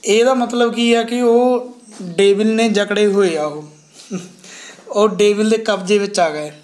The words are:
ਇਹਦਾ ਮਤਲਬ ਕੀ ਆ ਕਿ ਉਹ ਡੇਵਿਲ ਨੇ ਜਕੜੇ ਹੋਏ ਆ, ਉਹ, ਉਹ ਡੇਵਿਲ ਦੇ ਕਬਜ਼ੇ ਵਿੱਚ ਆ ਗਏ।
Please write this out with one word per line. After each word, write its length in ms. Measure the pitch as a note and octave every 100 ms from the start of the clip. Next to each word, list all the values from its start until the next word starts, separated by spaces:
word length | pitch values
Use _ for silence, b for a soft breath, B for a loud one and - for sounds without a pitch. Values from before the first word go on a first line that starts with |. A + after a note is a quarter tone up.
ਇਹਦਾ 300 | - G#3+ A#3+
ਮਤਲਬ 400 | C4 A#3+ A#3+ A#3
ਕੀ 200 | A#3 A#3
ਆ 80 | A#3
ਕਿ 200 | A#3 A#3+
ਉਹ 540 | A#3+ A#3 B3 B3 B3 - - -
ਡੇਵਿਲ 540 | F3+ E3+ G3 G3+ A3 A3
ਨੇ 120 | A3+
ਜਕੜੇ 380 | G#3 G3+ G#3 G#3
ਹੋਏ 300 | G3 F#3 D#3+
ਆ, 80 |
ਉਹ, 200 | D3+ D3+ D3+ - _ - - F#3 - - B B B B -
ਉਹ 200 | G#3 G#3+
ਡੇਵਿਲ 420 | F3+ G#3 G#3 G#3+
ਦੇ 80 | A3
ਕਬਜ਼ੇ 400 | A3 G3 F3+ G#3
ਵਿੱਚ 220 | G3+ G3
ਆ 100 | E3
ਗਏ। 220 | D3+ D3+ D3+